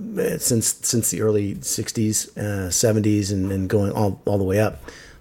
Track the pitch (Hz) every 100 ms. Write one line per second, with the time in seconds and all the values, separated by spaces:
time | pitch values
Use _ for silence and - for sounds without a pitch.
0 | 226 - - - - 117 - - - 117
1 | - 87 107 107 101 - - - 107 -
2 | 107 107 - - 104 101 90 - 113 110
3 | 107 104 95 98 95 98 92 107 98 -
4 | 104 98 - 104 95 101 107 - - -
5 | - -